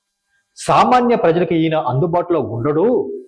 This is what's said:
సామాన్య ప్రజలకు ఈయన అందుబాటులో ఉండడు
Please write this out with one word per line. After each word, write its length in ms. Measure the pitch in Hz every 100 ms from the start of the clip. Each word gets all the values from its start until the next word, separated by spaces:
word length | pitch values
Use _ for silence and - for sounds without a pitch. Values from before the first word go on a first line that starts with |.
| _ _ _ _ _ -
సామాన్య 600 | - 147 233 247 240 233
ప్రజలకు 380 | 165 170 170
ఈయన 220 | 170 160 156
అందుబాటులో 640 | 127 131 170 175 170 165
ఉండడు 760 | 107 117 143 151 220 233 - -